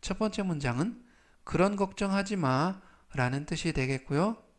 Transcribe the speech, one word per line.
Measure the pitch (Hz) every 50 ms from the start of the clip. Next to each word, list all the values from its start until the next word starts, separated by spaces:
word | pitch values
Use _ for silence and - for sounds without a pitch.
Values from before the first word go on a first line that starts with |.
첫 | - - 196 -
번째 | 220 214 214 - 196
문장은 | 190 170 147 139 127 117 123 165 226 233 - - - - - _ _ _ _ _
"그런 | - - 160 180 202 208
걱정하지 | 196 196 190 196 - 202 196 190 196 196 196 214
마" | 190 160 131 131 131 151 180 190 190 - - - _ _ _ -
라는 | - 127 123 131 139 147
뜻이 | - 170 156 - 170 151
되겠고요. | 147 131 131 135 131 - - 143 143 175 214 226 - - _ _